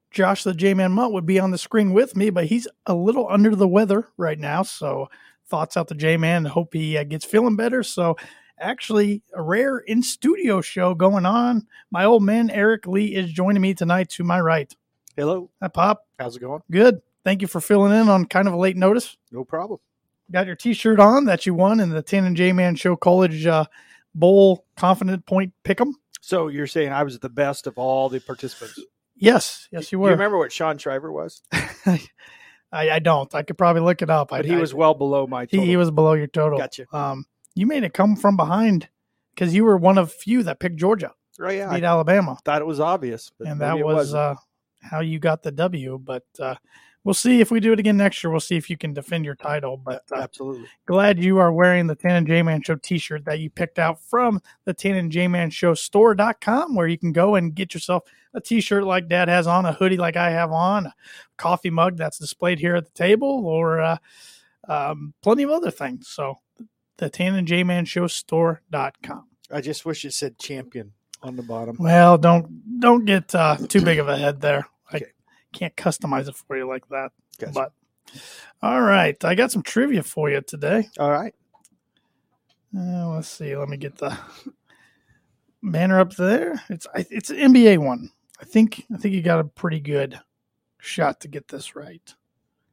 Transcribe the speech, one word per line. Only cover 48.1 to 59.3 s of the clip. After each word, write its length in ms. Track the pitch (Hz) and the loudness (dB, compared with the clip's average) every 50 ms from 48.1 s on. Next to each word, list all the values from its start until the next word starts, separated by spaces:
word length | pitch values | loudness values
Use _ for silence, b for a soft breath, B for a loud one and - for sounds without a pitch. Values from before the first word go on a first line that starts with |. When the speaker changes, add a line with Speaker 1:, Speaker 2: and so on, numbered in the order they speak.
| - - - | 0 -2 -6
Speaker 1:
year. 60 | 170 | -4
We'll 100 | 160 160 | -4 -4
see 160 | - - 180 | -4 -2 -4
if 140 | 165 151 - | -4 -4 -6
you 80 | 175 151 | -10 -8
can 160 | - 160 143 | -8 -10 -10
defend 320 | 143 139 - 175 165 156 | -10 -10 -6 -6 -6 -6
your 80 | 147 139 | -6 -8
title. 440 | - - 147 151 151 139 131 131 131 | -10 -8 -6 -6 -6 -6 -8 -10 -10
But, 260 | 135 131 127 131 - - | -10 -10 -12 -12 -12 -10
uh, 60 | 131 131 | -10 -8
Speaker 2:
Absolutely. 480 | 131 123 _ - 135 135 135 123 113 B B B _ | -8 -10 _ -12 -12 -12 -12 -12 -14 B B B _
Speaker 1:
glad 320 | - 175 190 202 208 202 170 175 | -2 0 2 4 4 2 2 2
you 160 | 185 190 190 | 2 4 4
are 120 | 185 170 | 4 4
wearing 360 | 165 165 180 180 180 180 170 165 | 4 4 4 4 4 2 0 -2
the 80 | 151 | -2
Tan 160 | - - 175 180 175 | -2 0 0 2 2
and 100 | 165 151 | 2 2
J-Man 340 | 165 170 170 165 156 151 | 2 2 2 2 0 -2
Show 140 | 131 - 160 | -2 -4 -6
T-shirt 500 | 147 - - 180 165 - - 156 151 143 | -6 -6 -6 -6 -6 -6 -6 -10 -10 -8
that 140 | 156 151 156 | -8 -8 -6
you 100 | 160 160 | -8 -8
picked 300 | - - 175 165 - - | -8 -8 -8 -6 -4 -2
out 200 | 165 160 165 - | -2 -2 -2 -6
from 420 | - - - 240 247 240 214 185 - b b b b | -8 -4 -2 0 0 2 0 -2 -4 b b b b
the 100 | - 180 | -8 -8
Tan 200 | - - 196 196 | -4 -4 -2 -2
and 160 | 185 175 165 | -2 -2 -2
J 160 | 156 170 180 180 | -2 -2 0 0
Man 220 | 175 175 170 160 | 0 0 -2 -4
Show 240 | - - - 175 165 | -4 -2 0 0 0
Store 400 | - - - - 202 220 233 214 | 0 -2 0 4 6 6 6 6
dot 260 | 185 208 233 220 - | 4 2 0 -2 -4
com, 360 | - 208 220 269 330 339 262 | -2 -2 0 0 0 -2 -2
where 100 | 196 170 165 | -2 0 -2
you 120 | 170 160 | -2 -2
can 140 | - 170 147 | -2 -2 0
go 200 | 170 175 202 208 | 2 2 4 4
and 220 | 190 170 165 156 | 2 0 -2 -4
get 180 | 175 190 170 - | -6 -8 -8 -8
yourself 300 | 165 - - 180 175 - b b b b b b | -10 -6 -4 -4 -4 -4 b b b b b b
a 60 | 247 | -12
T-shirt 420 | - - 233 226 185 - 208 202 196 | -6 -2 0 0 0 0 0 -2 0
like 240 | 190 185 185 175 165 | 0 -2 -2 -2 0
Dad 200 | 170 175 180 | 0 0 2
has 200 | 170 | 2